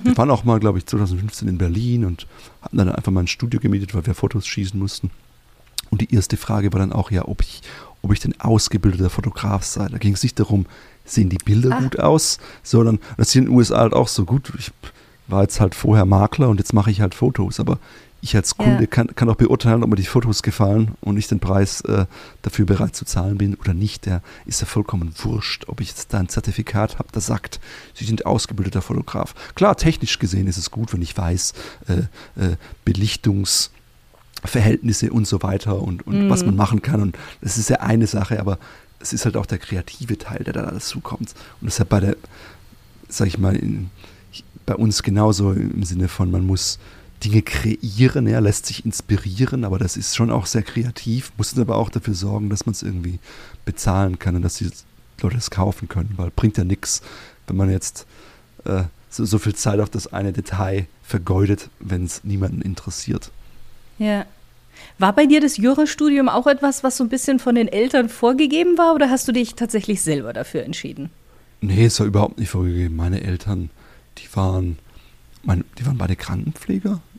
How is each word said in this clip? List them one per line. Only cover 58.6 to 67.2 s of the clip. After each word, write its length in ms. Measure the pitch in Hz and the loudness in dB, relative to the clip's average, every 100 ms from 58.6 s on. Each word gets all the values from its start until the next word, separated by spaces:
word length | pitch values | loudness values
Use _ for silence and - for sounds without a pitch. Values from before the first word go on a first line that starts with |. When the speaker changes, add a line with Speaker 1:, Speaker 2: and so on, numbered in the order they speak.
| - | -4
Speaker 1:
äh, 180 | 95 90 - - | -2 -2 -6 -16
so, 140 | - | -6
so 160 | 110 107 | 0 0
viel 160 | 110 101 | 0 -2
Zeit 240 | - 101 | 0 0
auf 100 | 101 | 0
das 220 | 104 - | -4 -8
eine 220 | 98 98 | -6 -4
Detail 520 | 90 90 92 95 98 92 - | -4 -6 -4 -2 -2 -4 -10
vergeudet, 680 | - 104 87 95 98 101 - - | -6 -6 0 2 2 0 -4 -16
wenn's 460 | - 92 87 - - | -6 -4 -4 -6 -6
niemanden 360 | 98 95 - | -2 -2 -2
interessiert. 720 | 98 95 - - - - - - - - - - - - | -4 -6 -8 -10 -6 -6 -6 -18 -20 -18 -18 -18 -20 -4
Speaker 2:
Ja. 260 | 214 208 - - - - _ - - - | -2 -2 -4 -14 -20 -20 _ -20 -20 0
War 140 | 190 | 2
bei 120 | 208 294 | 6 6
dir 140 | 302 | 6
das 160 | 294 - | 4 2
Jurastudium 720 | 233 277 302 - 302 277 262 | 2 4 2 2 2 4 4
auch 200 | 208 269 | 4 2
etwas, 360 | 277 277 262 | 2 2 0
was 140 | 262 - | -2 0
so 80 | 233 | -2
ein 40 | |
bisschen 300 | 254 | 0